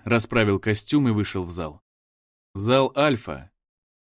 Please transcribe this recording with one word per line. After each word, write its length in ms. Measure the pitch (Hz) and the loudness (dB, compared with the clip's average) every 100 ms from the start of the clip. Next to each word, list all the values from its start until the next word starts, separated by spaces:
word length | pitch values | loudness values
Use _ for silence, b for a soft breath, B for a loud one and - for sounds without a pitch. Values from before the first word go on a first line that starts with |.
расправил 560 | 104 117 - 123 104 98 | 0 0 0 0 2 2
костюм 480 | - 107 - 147 131 | 0 -2 0 2 2
и 40 | |
вышел 320 | 107 101 98 | 0 -2 -4
в 60 | 87 | -6
зал. 320 | 85 78 76 _ _ _ _ _ _ _ | -8 -10 -12 _ _ _ _ _ _ _
Зал 400 | 98 107 131 131 - | -6 2 2 2 2
Альфа. 540 | 147 120 - 69 76 _ _ _ _ _ | 0 0 -4 -12 -14 _ _ _ _ _